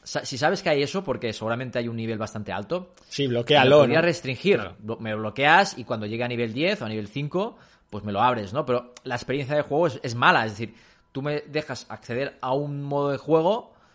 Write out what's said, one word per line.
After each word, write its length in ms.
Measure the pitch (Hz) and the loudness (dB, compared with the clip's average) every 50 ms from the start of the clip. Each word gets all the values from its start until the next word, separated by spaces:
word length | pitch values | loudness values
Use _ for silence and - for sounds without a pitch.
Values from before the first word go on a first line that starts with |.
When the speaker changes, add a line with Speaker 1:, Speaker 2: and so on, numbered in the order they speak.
| - | -18
Speaker 1:
sa-, 220 | - - 147 - | -8 -8 -8 -6
si 140 | - 139 120 | -6 -4 0
sabes 240 | 147 160 196 170 - | 0 0 0 0 0
que 80 | 175 | 0
hay 120 | 151 139 143 | 2 2 2
eso, 220 | 139 - 196 190 | 0 -2 -4 -4
porque 300 | 151 123 104 117 113 104 | -4 -4 -4 -4 -4 -6
seguramente 440 | - 110 110 117 120 131 123 - 127 | -4 -4 -4 -4 -4 -4 -4 -4 -4
hay 100 | 117 117 | -4 -4
un 80 | 117 | -4
nivel 200 | 113 113 110 113 | -4 -4 -4 -4
bastante 360 | 104 110 104 - 110 104 - 90 | -4 -6 -6 -8 -10 -8 -6 -6
alto, 420 | 95 104 98 165 180 185 - _ - - _ | -6 -4 -4 -6 -6 -6 -8 _ -20 -20 _
Speaker 2:
Sí, 140 | - - 143 | -4 -2 -2
Speaker 1:
me 100 | 131 120 | 0 0
lo 60 | 120 | -2
Speaker 2:
bloquéalo, 380 | 123 - 147 143 131 131 143 151 | 2 4 6 6 8 8 10 8
Speaker 1:
podría 180 | 139 120 143 160 | 8 8 6 4
Speaker 2:
¿no? 80 | 165 | 4
Speaker 1:
restringir. 480 | 175 165 - - 127 127 - - 196 196 | 2 0 0 -4 -8 -8 -2 2 2 2
Speaker 2:
Claro. 220 | 120 104 87 87 - 107 | 2 2 -4 -10 -12 -10
Speaker 1:
Blo-, 160 | 107 113 - | -10 -10 -8
me 120 | 113 110 | -6 -6
lo 80 | 107 107 | -4 -4
bloqueas 580 | 110 107 - - 139 147 165 185 202 190 - | -4 -6 -2 0 4 6 6 6 6 4 -2
y 80 | - 113 | -8 -6
cuando 220 | - 123 110 107 | -6 -6 -4 -4
llegue 180 | 104 113 117 120 | -4 -4 -4 -4
a 40 | 123 | -4
nivel 260 | 123 117 120 113 107 | -2 -2 -2 -2 -2
diez 260 | 127 156 185 214 - | -2 -2 -2 -2 -2
o 60 | 123 | -4
a 20 | 107 | -6
nivel 200 | 110 107 104 98 | -6 -6 -8 -6
cinco, 500 | - 139 143 143 - 180 202 233 226 - - _ _ _ _ _ | -6 -6 -6 -4 -4 -4 -4 -4 -6 -12 -20 _ _ _ _ _
pues 140 | - 104 90 | -12 -10 -6
me 80 | 104 101 | -4 0
lo 80 | 98 | 2
abres, 320 | 117 127 123 113 101 92 101 | 4 4 4 2 -2 -4 -4
¿no? 140 | 139 - | -4 -2
Pero 260 | 127 123 123 - - - - - | 0 -2 -2 -2 -6 -14 -16 -8
la 100 | 131 123 | -6 -6
experiencia 420 | 120 - - 127 143 139 120 147 | -6 -4 -4 -4 -4 -2 0 0
de 60 | 151 143 | -2 0
juego 240 | - 139 151 175 | 0 0 0 2
es, 120 | 160 113 - - | 0 0 -4 -8
es 120 | 131 113 | -8 -2
mala, 300 | 120 135 170 180 135 113 | 2 4 6 6 6 2
es 80 | 110 104 | 0 -4
decir, 220 | 98 117 104 - - _ _ _ _ _ _ _ | -6 -8 -10 -10 -16 _ _ _ _ _ _ _
tú 100 | 139 139 | -6 -4
me 180 | 147 147 147 | -4 -4 -4
dejas 460 | - 151 139 151 151 - 127 - - - | -6 -4 -6 -6 -4 -4 -8 -10 -10 -14
acceder 480 | 110 - - - 117 123 139 - - - - | -16 -16 -10 -6 -4 -4 -4 -6 -6 -8 -4
a 100 | 127 131 | -2 -2
un 300 | 143 147 143 143 143 143 | 0 -2 -4 -6 -8 -6
modo 260 | 143 139 143 143 143 | -4 -2 0 0 0
de 80 | 139 | -2
juego, 560 | 131 - 147 160 160 160 180 214 240 233 - _ _ _ _ _ | -4 0 2 2 4 4 4 2 0 -2 -8 _ _ _ _ _